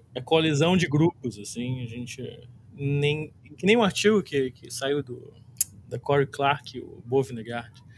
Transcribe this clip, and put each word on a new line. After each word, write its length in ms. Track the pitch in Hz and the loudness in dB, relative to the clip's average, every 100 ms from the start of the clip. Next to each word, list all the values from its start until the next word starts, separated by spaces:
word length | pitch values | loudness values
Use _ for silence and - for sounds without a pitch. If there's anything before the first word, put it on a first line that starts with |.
| - - | -10 -12
é 60 | |
colisão 560 | 131 160 160 143 165 185 | 2 2 4 4 4 4
de 100 | 170 | 4
grupos, 500 | 147 165 - 123 101 | 4 2 2 -6 -8
assim, 460 | 101 117 123 127 | -10 -8 -6 -6
a 20 | 120 | -8
gente 380 | 117 123 - 123 - - - - | -10 -12 -10 -12 -14 -20 -20 -20
nem, 580 | - 139 143 147 151 156 - - - | -6 -2 2 2 0 -6 -14 -20 -2
que 80 | 185 | 4
nem 120 | 233 | 6
um 60 | |
artigo 400 | 202 - 208 214 | 4 4 4 4
que, 260 | - 143 131 | 2 -2 -2
que 220 | - - | -6 -12
saiu 320 | - 135 143 | -6 -2 -2
do 300 | 135 123 - - - - - - - | -4 -10 -14 -20 -20 -6 -6 -6 -10
da 80 | 123 | -8
Corey 260 | - 143 139 | 0 2 2
Clark 500 | - 139 143 - 127 | 0 0 0 -4 -14
e 60 | |
o 220 | - - 117 | -14 -16 -2
Bo 160 | 131 | 0
Vinegard, 500 | 131 117 113 120 117 - - | 0 -6 -10 -10 -12 -18 -20